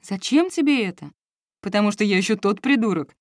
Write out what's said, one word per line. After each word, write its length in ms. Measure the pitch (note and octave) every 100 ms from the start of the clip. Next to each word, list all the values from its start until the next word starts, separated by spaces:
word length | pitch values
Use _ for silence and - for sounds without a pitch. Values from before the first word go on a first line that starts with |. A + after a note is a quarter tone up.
"Зачем 480 | - G3 - C#4 F4+
тебе 380 | F4 C#4+ C#4 G3+
это?" 240 | F3 D3 _ _ _ _ _
"Потому 300 | - G#3 G#3
что 140 | G#3
я 120 | G#3+ F#3+
еще 200 | F#3+ G#3+
тот 240 | G3+ G3
придурок 560 | C4 C#4 A3 E3+ C#3+ _